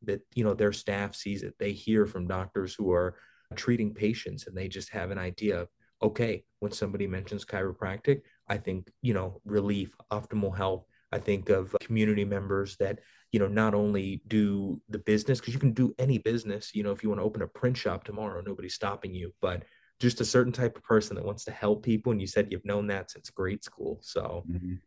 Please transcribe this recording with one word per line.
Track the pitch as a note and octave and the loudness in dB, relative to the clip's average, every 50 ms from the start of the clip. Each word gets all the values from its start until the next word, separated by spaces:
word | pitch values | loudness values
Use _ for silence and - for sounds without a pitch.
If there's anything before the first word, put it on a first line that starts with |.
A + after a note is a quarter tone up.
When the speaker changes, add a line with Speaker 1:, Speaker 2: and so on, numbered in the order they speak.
Speaker 1:
that, | - G#2 G2 G2 - _ - | -4 -4 -4 -4 -4 _ -2
you | B2 A2+ | 0 2
know, | G#2+ G2 | 2 4
their | - G#2 G#2 | 4 2 2
staff | G#2 - - - G2+ G2+ G2+ G2 - | 2 0 -2 -2 -2 0 -2 -4 -6
sees | - - G2+ G2+ G2 | -8 -6 -6 -6 -6
it. | F#2 - - - | -6 -8 -6 -4
They | G2 G#2 | -4 -4
hear | G2+ G2 - A2 A2 G#2+ G#2 | -4 -4 0 4 6 6 4
from | G2 - F#2 F2+ | 4 2 -4 -4
doctors | F2+ F#2 F#2 F#2+ F#2 - G2+ F#2+ F2+ - | -2 -2 -4 -4 -4 -4 -4 -4 -4 -4
who | - G#2 F#2 | -2 2 4
are | F2+ F2 F2+ F2+ - - - - _ _ _ - - | 4 4 4 2 -2 -8 -16 -20 _ _ _ -14 -10
treating | - - - A#2+ A2+ A2 G#2 G#2+ | -4 0 0 2 2 2 -2 -2
patients, | - G#2+ G#2+ A2 - - F#2 F#2 - - | 0 0 0 0 -2 -4 -10 -10 -10 -10
and | - F#2 | -10 -8
they | F#2 F#2+ F#2+ | -8 -8 -6
just | F#2 F#2+ - - | -8 -10 -10 -8
have | - G#2 F2 F#2 | -6 -6 -4 -4
an | G2 F#2 | -4 -4
idea | F2+ F2+ F2+ - G#2+ G2+ F#2+ F2 | -4 -6 -4 -2 0 0 0 0
of, | F2+ - _ _ _ _ _ - | -2 -6 _ _ _ _ _ 0
"Okay, | - G#2+ G#2+ - A#2 A2+ G2 F2 - _ _ - | 0 0 2 2 0 0 0 -4 -8 _ _ -6
when | G#2 G2+ | -6 -6
somebody | - - G#2 F#2+ G2 G2 G2+ | -4 -4 -4 -2 -2 -2 -2
mentions | F#2+ F#2 F#2 F#2+ - G#2+ G2 - | -2 -4 -6 -6 -6 -8 -8 -8
chiropractic, | - - F#2+ F#2 F#2+ F#2 - G#2 F#2 F#2+ G#2 - C#3+ C#3 C#3 - _ _ _ _ - | -6 -4 -4 -2 -4 -4 -4 -6 -6 -6 -2 2 2 2 2 0 _ _ _ _ -4
I | G2+ | -4
think, | G2+ - F#2+ F#2 F#2 - - - _ | -2 -2 -4 -4 -4 -6 -12 -10 _
you | - A#2+ | 0 0
know, | G#2+ F#2 F#2 F#2 G2 - - | 2 2 0 -4 -8 -10 -4
relief, | G2+ G#2 G#2 G2 G#2 G2+ G2+ F#2 - - - - - | 0 0 2 2 2 0 0 -2 -6 -10 -14 -8 -6
optimal | G#2 G#2+ G#2+ - A#2 G#2 G2+ F#2+ F#2 | -6 -4 -4 -4 -2 0 0 0 0
health." | F#2+ F#2+ F#2+ F#2 F#2+ - _ _ _ _ - | 0 0 0 -2 -2 -6 _ _ _ _ -6
I | - G2 | -6 -2
think | - - G2+ F#2+ F2+ - | 0 0 0 2 2 2
of | G2+ F#2+ F#2 F#2 - G2+ | 2 2 2 0 -2 -2
community | - - A2+ A2 G#2+ G#2+ G#2 G#2 G2+ | 0 2 2 4 4 4 4 4 2
members | G2+ G2+ G2 G2 G2 G2 G2 G2 G2 - - | 0 0 -2 0 0 0 0 0 -2 -2 -2
that, | G2 G2 G#2+ - - _ _ _ _ _ | 0 0 -2 -4 -10 _ _ _ _ _
you | - G#2+ | 2 2
know, | G2+ F#2+ | 2 4
not | G#2 A2 A2 A2 G#2 | 4 4 4 4 4
only | G#2 G#2 G#2 G2+ G2 F#2+ F#2+ F#2+ - - - | 4 4 2 2 0 0 -2 -4 -6 -4 0
do | G#2+ G#2+ G#2 G2+ G2+ G2 G2 F#2+ E2 - _ - | 2 4 4 4 2 0 -2 -2 -4 -6 _ -6
the | G#2+ G#2+ | -8 -2
business, | - G#2+ G#2+ G#2+ G#2+ - C3 B2 | 2 4 4 4 4 2 0 0
'cause | - A#2+ | 0 -4
you | A#2 C#3 | 0 2
can | C#3+ C3 A2+ | 4 4 4
do | B2 C3 - - - | 4 4 2 2 2
any | B2+ C#3 B2+ | 2 2 2
business, | G#2+ - A2 A#2 A#2 A2 G#2 G2+ G#2+ - - - | 2 2 0 0 0 -2 -4 -6 -6 -6 -6 -4
you | G#2 G#2 | -2 0
know, | G2+ | 0
if | G2 - | 0 0
you | - G#2+ | 0 0
wanna | G2+ G2+ | 0 2
open | F2+ G#2+ - G#2+ | 0 0 -2 -2
a | F2 - | -6 -6
print | - - - B2 B2 | -4 0 0 0 0
shop | - - G2 F2+ F#2+ - | 0 0 -2 -2 -2 -6
tomorrow, | - G2+ G#2 G#2+ G2+ F#2 F2 | -8 -8 -6 -6 -6 -6 -6
nobody's | F2 G2+ F#2+ F#2+ F#2+ F2+ - | -8 -8 -8 -8 -8 -10 -6
stopping | - G#2+ G2+ G2+ - - F#2+ | -4 -4 -4 -4 -4 -8 -8
you, | F2+ F2+ F2 E2+ - _ | -8 -8 -8 -10 -6 _
but | - F#2 F2+ F2 - - _ _ _ _ _ - | -2 0 0 -2 -6 -10 _ _ _ _ _ 2
just | B2 A#2+ A#2 - | 2 2 2 2
a | A#2+ | 0
certain | - - B2 B2 B2 | 4 4 4 4 4
type | A#2+ - B2+ A2+ - - | 2 0 0 -2 -2 -2
of | |
person | - - A2+ G#2+ G#2 - G#2 | 0 4 4 4 4 2 -4
that | - - | -6 -6
wants | G2 G#2 - - | -6 -6 -6 -8
to | - | -12
help | - - G#2+ G#2 G#2 G#2 | -6 0 2 2 2 2
people. | - A#2+ A2+ G#2+ - B2+ | 2 0 0 2 2 0
And | A2+ G#2 | 0 0
you | F#2+ | 0
said | G2 - G#2+ G#2 G#2 | 0 2 2 2 2
you've | G2 F#2 - | -2 -6 -4
known | G2+ G2+ G#2 G#2 | -2 -2 0 0
that | G#2 G2 F#2+ F#2 - | 0 -2 -4 -4 -8
since | - - - - | -14 -16 -18 -12
grade | - - F#2+ F#2 G2+ - | -6 -4 -2 -2 -2 -4
school. | - - - - - - - - | -8 -12 -10 -8 -6 -6 -6 -8
So | - - - - - - F2 F2 - E2 | -8 -6 -6 -4 -4 -4 -6 -6 -6 -4
Speaker 2:
Mm-hmm. | F2 F2+ F2 F#2 F#2 F#2 - | -4 -4 -4 -6 -8 -8 -8